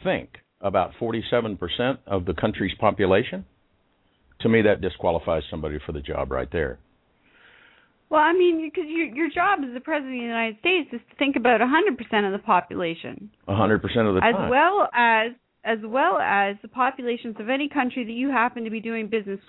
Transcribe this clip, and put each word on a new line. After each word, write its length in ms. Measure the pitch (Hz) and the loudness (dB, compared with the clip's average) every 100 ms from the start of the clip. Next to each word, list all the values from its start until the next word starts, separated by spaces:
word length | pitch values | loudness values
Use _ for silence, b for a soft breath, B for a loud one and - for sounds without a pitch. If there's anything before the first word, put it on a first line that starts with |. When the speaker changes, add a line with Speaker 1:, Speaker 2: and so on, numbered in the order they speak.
Speaker 1:
think 260 | 185 147 64 - _ _ | -4 -4 -6 -20 _ _
about 300 | 196 - 85 - | -2 0 0 -2
forty-seven 580 | 117 113 107 120 113 98 | -4 -4 0 0 0 -4
percent 420 | 87 - 123 135 - | -6 -2 -2 -2 -2
of 200 | 101 90 | -4 -2
the 80 | |
country's 400 | 85 110 104 98 - | -2 -2 0 -4 0
population, 640 | 107 98 95 95 131 190 - _ _ _ _ _ _ _ _ - | 0 2 4 4 2 -6 -12 _ _ _ _ _ _ _ _ -2
to 80 | 123 | 2
me 120 | 113 | 6
that 200 | 107 95 | 6 4
disqualifies 600 | 92 - 92 82 85 82 76 | 0 -2 -2 -2 0 -2 -2
somebody 300 | 82 78 76 - | -8 -6 -8 -8
for 60 | |
the 100 | 76 | -10
job 300 | 71 73 67 | -6 -6 -4
right 180 | 65 64 | -4 -4
there. 260 | 87 71 60 _ _ _ _ b b b b b b b _ - | -2 -4 -6 _ _ _ _ b b b b b b b _ 0
Speaker 2:
Well, 120 | 311 | 2
I 120 | 311 | 4
mean, 360 | 359 349 320 320 | 4 4 2 -2
'cause 140 | 370 302 | -6 -6
your, 200 | 330 311 | -4 -4
your 220 | 233 320 | -2 -4
job 280 | 339 370 392 269 | 0 0 0 -2
as 60 | |
the 60 | 247 | -8
president 340 | 254 311 262 | -4 -4 -4
of 60 | 254 | -8
the 60 | 233 | -6
United 340 | 233 226 220 | -4 -4 -2
States 300 | 349 370 269 | 0 0 -2
is 80 | 240 _ | -10 _
to 60 | - | -4
think 200 | 277 277 | -2 2
about 260 | 233 226 | 2 4
a 60 | 247 | 4
hundred 300 | 311 403 254 | 2 2 -2
percent 300 | 214 214 202 | -2 -2 0
of 40 | |
the 80 | 196 | -2
population. 920 | 214 185 - 185 170 165 - - 208 _ - | 0 0 0 -4 -4 -6 -10 -14 -16 _ -4
Speaker 1:
A 80 | 101 | 2
hundred 260 | 107 107 | 4 4
percent 260 | 98 120 107 | 2 2 4
of 60 | |
the 80 | 92 | 4
Speaker 2:
As 120 | 226 240 | 4 2
Speaker 1:
time. 140 | 175 | 2
Speaker 2:
well 380 | 254 330 403 320 | 4 4 4 0
as, 380 | 240 233 220 226 240 _ _ | 2 4 4 0 -6 _ _
as 160 | 208 226 | -4 -4
well 360 | 214 247 330 339 | -2 0 2 2
as 360 | - 202 202 208 | 2 2 2 -2
the 60 | 214 | -10
populations 680 | 254 254 277 240 240 240 208 | -2 -2 -2 -4 -4 -6 -8
of 100 | 214 | -4
any 180 | 269 294 | -2 -2
country 380 | 285 254 254 220 | -2 -2 -2 -6
that 60 | |
you 180 | 226 269 | -4 -2
happen 340 | 254 240 240 | 0 0 -2
to 60 | 220 | -8
be 100 | 220 | -6
doing 280 | 220 226 214 | -6 -6 -4
business 300 | 220 202 196 | -4 -4 -10